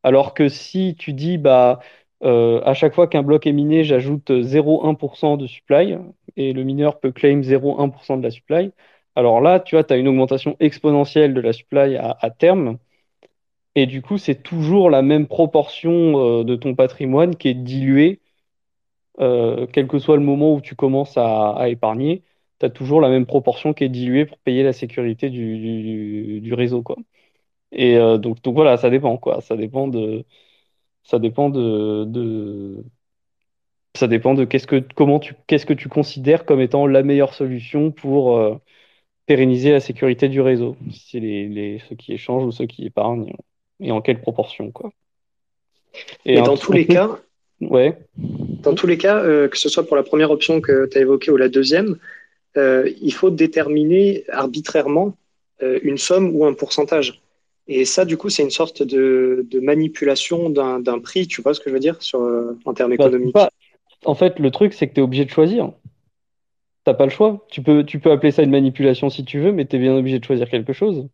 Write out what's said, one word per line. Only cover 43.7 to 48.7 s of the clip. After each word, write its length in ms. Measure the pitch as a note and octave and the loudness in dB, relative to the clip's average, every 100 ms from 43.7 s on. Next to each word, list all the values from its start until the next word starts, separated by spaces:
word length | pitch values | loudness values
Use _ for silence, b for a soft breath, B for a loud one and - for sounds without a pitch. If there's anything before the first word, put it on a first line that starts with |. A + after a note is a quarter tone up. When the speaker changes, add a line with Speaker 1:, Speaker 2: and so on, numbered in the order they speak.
| _ | _
Speaker 1:
et 120 | E3+ | -6
en 80 | A2 | -4
quelle 180 | A2+ A#2 | -2 -4
proportion, 500 | - A#2 A2+ - G#2 | -4 -6 -8 -8 -14
quoi. 200 | - G#3+ _ _ _ _ _ _ _ _ _ _ B B B | -14 -18 _ _ _ _ _ _ _ _ _ _ B B B
Et 100 | - | 2
Speaker 2:
Mais 60 | A#2+ | 4
Speaker 1:
un 40 | |
Speaker 2:
dans 120 | A#2+ C#3 | 4 2
Speaker 1:
truc 100 | - | 2
Speaker 2:
tous 60 | |
les 140 | F3+ E3 | 2 4
cas, 320 | F3 G#3+ - _ _ _ _ | 2 2 -4 _ _ _ _
Speaker 1:
Ouais. 380 | - B2+ C#3 D#3+ - - | 0 2 2 -2 -16 -12
Speaker 2:
dans 580 | - - - - C#3+ | -10 -8 -10 -4 -2